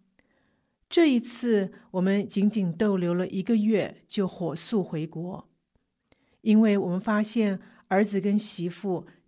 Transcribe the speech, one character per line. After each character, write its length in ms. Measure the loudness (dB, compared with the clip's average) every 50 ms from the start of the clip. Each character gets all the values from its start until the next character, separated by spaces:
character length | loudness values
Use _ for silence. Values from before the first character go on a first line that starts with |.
| _ _ _ _ _ _ _ _ _ _ _ _ _ _ _ _ _ _
这 220 | 2 4 4 6
一 80 | 4 2
次， 520 | 0 -4 -10 -6 0 0 2 2 0 -2 -6 -16 -20 _
我 100 | -4 0
们 260 | 0 2 2 0 -2
仅 220 | -2 0 2 2 2
仅 240 | 2 0 -2 -2 -2
逗 240 | 0 0 0 2
留 160 | 0 0 0 0
了 140 | -2 -2
一 160 | -4 -4 -6 -2
个 120 | 0 0
月， 460 | 2 2 2 2 2 0 -2 -8 -14 _
就 200 | _ -4 -4 -4
火 280 | -4 -4 -6 -6 -6 -6
速 280 | -8 -8 -4 -2 -2 -2
回 220 | -2 -4 -6 -6
国， 420 | -6 -8 -10 -10 -10 -12 -14 -16 _ _ _ _ _ _ _ _ _ _ _ _ _ _ _ _ _ _ _
因 200 | 2 4 6 6
为 180 | 6 6 4 2
我 100 | 0 -2
们 100 | -2 -2
发 220 | -2 0 0 0
现 380 | -2 -2 -2 0 0 0 -2 -4 -8 -16 _ -20 _
儿 160 | _ 2 2 2
子 180 | 2 0 -2
跟 180 | 0 0 0 0
媳 300 | -2 -4 -8 -6 -6 -6
妇 360 | -6 -6 -6 -6 -6 -6 -6 -12 -20 _ _